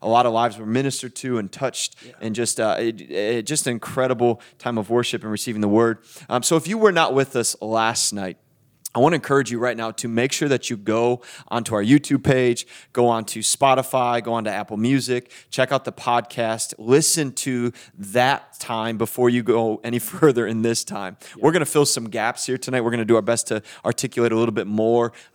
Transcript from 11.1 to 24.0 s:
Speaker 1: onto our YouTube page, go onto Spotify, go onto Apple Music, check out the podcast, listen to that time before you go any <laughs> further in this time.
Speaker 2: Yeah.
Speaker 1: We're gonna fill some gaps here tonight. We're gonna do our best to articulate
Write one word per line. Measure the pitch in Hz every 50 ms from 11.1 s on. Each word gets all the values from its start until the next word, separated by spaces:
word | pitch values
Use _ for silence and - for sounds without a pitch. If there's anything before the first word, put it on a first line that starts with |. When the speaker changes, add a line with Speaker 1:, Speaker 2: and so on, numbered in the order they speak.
| 123 123 - - - - - -
Speaker 1:
onto | 104 120 113 - 113
our | 104 101
YouTube | 113 139 147 143 - 143 127 -
page, | 143 135 127 127 123 117 - - - - - - _ -
go | 123 120 120
onto | 117 113 107 - - 110 107
Spotify, | - - - 139 135 131 131 131 - - 127 123 120 120 120 104
go | 117 117
onto | 117 107 107
Apple | 98 101 104 - 110 104
Music, | 110 123 139 135 120 123 123 123 - - - - - _
check | - - 127 -
out | 139 131 -
the | 127
podcast, | - - - 123 117 120 113 - - 123 117 110 113 113 - - - -
listen | 110 113 131 156 156 - - 170 147 131 -
to | - - 139 127 120 120 120 - - - - _ -
that | 101 98 101 123 123 135 139 - - - - -
time | - - 117 110 110 117 113 107
before | 113 - - - 123 123
you | 120 123 113
go | 117 110 117 113 113 107 - -
any | 120 120 120
<laughs> |
further | - - - - - 147 123 120 117 98
in | 113 110 113
this | 117 117 - -
time. | - 101 101 98 92 92 - - - -
Speaker 2:
Yeah. | 113 110
Speaker 1:
We're | 156
gonna | 165 180 151
fill | - - 151 143
some | 139 - 135 117 107
gaps | 95 113 107 117 - - - -
here | 127 127
tonight. | - - 127 127
We're | 113 117
gonna | 120 120 113
do | 107 113 110
our |
best | 101 110 117 117 - -
to | 113 110 - - - - -
articulate | 107 117 -